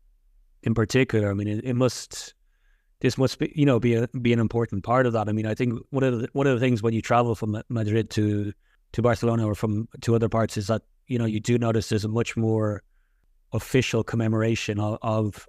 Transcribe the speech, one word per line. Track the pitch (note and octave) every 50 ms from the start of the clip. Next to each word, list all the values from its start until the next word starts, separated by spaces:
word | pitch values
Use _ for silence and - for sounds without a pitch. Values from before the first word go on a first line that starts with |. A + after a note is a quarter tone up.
| _ _ _ _ _ _ _ _ _ _ _ _ -
in | - A2+
particular, | A#2 A2 - - B2+ C3 - - A2 G#2 G2+
I | G2
mean, | G2+ G#2 G#2
it, | G#2 A2 A#2+
it | C3 B2
must, | A#2+ B2+ B2 - - - - - - - - - _ _ _ _ _ _ _ _ _ _ _ _ _
this | - C3 - -
must | C3 B2+ - -
be, | D#3 D#3+ -
you | D#3 C#3+
know, | C#3+ B2 A2+
be | A#2+ A#2+ A#2
a, | A2+ A#2+ - - C3
be | A#2+ A#2+ A#2+
an | A#2
important | A2+ G#2 - A#2 A#2 - - G2 -
part | A#2 A#2+ C3 C3
of | B2 A2+
that. | A2 G#2 G#2
I |
mean, | G#2+ A2 G#2+
I | A2 G#2+
think | - C3 B2 A2+ - - -
one | - C3+ C3
of | C3 B2 A2
the, | A#2+ - -
one | C#3 C#3 C#3
of | C3
the | A2+
things | B2+ C3 B2 G#2+
when | G2+ A#2 A2+
you | A2
travel | - - A#2+ A#2+ A#2+ A#2+ A2+
from | - A#2 G#2+
Ma-, | G#2 A2 - -
Madrid | B2 A#2 A2 G#2 G#2+ A2+ G#2+ -
to, | - A2 G#2+ G#2 G#2 G#2 G#2 G#2 - - _ _ _ _ _ _
to | - -
Barcelona | A2+ A#2+ A2+ - - A#2 A2+ A2+ A2 G#2+
or | G#2
from, | - - A2 G#2 G#2 A#2 - - -
to | - A#2 A2+
other | A2+ A2+ G#2
parts | - A2+ A2 G#2 - A2
is | G2+ G2
that, | A2+ G#2 - _ _ _ _ -
you | B2+ A#2
know, | A#2
you | A2+ G#2+ G#2+
do | - - A#2+ A#2+
notice | A#2 A2+ A2+ A2+ - -
there's | A2 G#2+ G2+
a | A2
much | G#2+ A#2 A2+ - -
more | A#2 A2+ A2 A2 A2 G#2+ G#2+ G#2 F#2+ - _ _ _ _ _ _ _ _ _ _ _ _ _ -
official | A2 - - - C3 A#2+ - - A2+ G#2+
commemoration | - - A#2 A2+ A2 A2 A2 A2 A2+ A2+ - - - G#2 G2+
of, | G#2 G#2 A2 -
of, | - A2+ A2 A2 A2 G#2 - - -